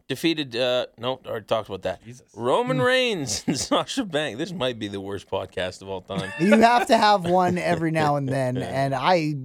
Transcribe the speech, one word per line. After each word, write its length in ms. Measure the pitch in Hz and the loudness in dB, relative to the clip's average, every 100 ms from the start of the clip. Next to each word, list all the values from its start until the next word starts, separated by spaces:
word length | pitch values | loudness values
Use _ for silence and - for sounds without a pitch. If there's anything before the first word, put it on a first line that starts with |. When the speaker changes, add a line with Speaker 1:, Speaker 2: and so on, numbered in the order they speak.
| - | -8
Speaker 1:
defeated, 460 | 131 165 156 139 | -2 0 0 -2
uh, 340 | 117 127 123 - - | -2 0 0 -2 -6
no, 200 | 123 131 | -6 -6
already 220 | 107 113 101 | -6 -6 -2
talked 200 | 113 101 | -2 -2
about 140 | 95 | -6
that. 200 | 92 87 | -6 -6
Speaker 2:
Jesus. 240 | 110 127 _ | -10 -20 _
Speaker 1:
Roman 420 | 101 123 180 247 254 | -4 0 2 2 0
Speaker 3:
Hmm. 60 | |
Speaker 1:
Reigns 600 | 247 254 247 190 131 - | 2 2 2 -2 -4 -4
<laughs> 20 | - | -2
and 120 | 139 | -4
Sasha 460 | - - - - | 0 0 0 -4
Banks. 320 | 208 151 151 107 | -2 -2 -4 -6
This 140 | 180 | -8
might 260 | 175 127 113 | -4 -4 -4
be 100 | 104 | -6
the 120 | 101 | -6
worst 260 | 98 98 - | -8 -10 -6
podcast 540 | 98 95 - 92 - | -6 -6 -6 -6 -8
of 80 | 98 | -10
all 140 | 95 | -10
time. 280 | - 95 95 - | -6 -6 -4 0
Speaker 3:
<laughs> 20 | |
You 200 | 190 220 | 4 6
have 260 | 233 240 381 | 6 4 4
to 100 | 226 | 4
have 260 | 214 202 | 6 4
one 320 | 175 180 180 175 | 4 2 4 2
every 340 | 160 165 165 | 0 0 0
now 240 | 160 151 147 | 2 2 0
and 120 | 131 | 0
then, 280 | 135 127 127 | 0 0 -2
Speaker 1:
<laughs> 0 | |
Yeah. 80 | - | -4
Speaker 3:
and 280 | 131 135 | -2 -2
I 400 | 131 151 180 151 143 | 0 2 2 2 -4